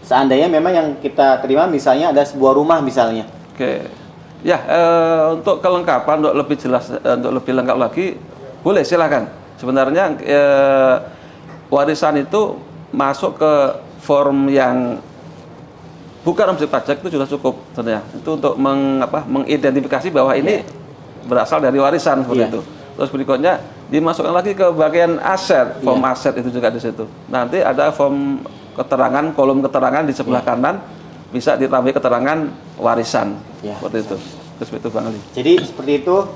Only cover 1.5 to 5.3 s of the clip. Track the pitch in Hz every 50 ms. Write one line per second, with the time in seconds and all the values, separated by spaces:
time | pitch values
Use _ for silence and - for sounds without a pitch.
1.5 | 135 151 170 185 160 139 - 143 127 143 165 170 143 139 139 - - 139 131 135
2.5 | 139 143 147 160 165 160 143 131 123 131 117 113 113 110 107 - - - - -
3.5 | - - 131 131 135 - - - - - - - - - - - - - - 165
4.5 | 175 - - - 156 170 170 165 170 170 165 165 165 160 156 160